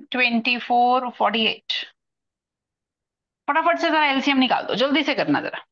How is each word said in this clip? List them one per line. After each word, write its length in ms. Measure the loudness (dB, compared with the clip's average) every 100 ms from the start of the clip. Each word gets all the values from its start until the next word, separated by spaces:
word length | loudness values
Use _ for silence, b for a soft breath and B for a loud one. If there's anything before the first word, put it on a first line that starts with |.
| -4
ट्वेंटी 460 | -2 0 0 -2 -4
फ़ोर, 500 | 0 2 4 2 -2 -2
फ़ोर्टी 280 | -2 0 -2
एट। 260 | -4 -8 -8 -8 _ _ _ _ _ _ _ _ _ _ _ _ _ _ _ -2
फटाफट 320 | 0 2 2
से 100 | 2
जरा 160 | 2 2
एलसीएम 320 | 0 2 2
निकाल 280 | 2 0 -2
दो, 100 | -2
जल्दी 280 | 2 2
से 100 | 0 -2
करना 260 | 0 0
जरा। 240 | -2 -10 -16